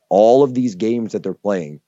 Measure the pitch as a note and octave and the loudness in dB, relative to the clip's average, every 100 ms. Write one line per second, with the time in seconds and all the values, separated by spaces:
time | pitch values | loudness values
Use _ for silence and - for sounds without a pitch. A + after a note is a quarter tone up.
0 | - F#2 A2 C3 C#3 B2+ B2 F2+ A2 A#2+ | 0 4 6 6 2 0 -4 -4 -4 -4
1 | A2 G#2 F#2+ F2 G2+ G2 D2+ D2 | -6 -8 -8 -6 -4 -4 -6 -14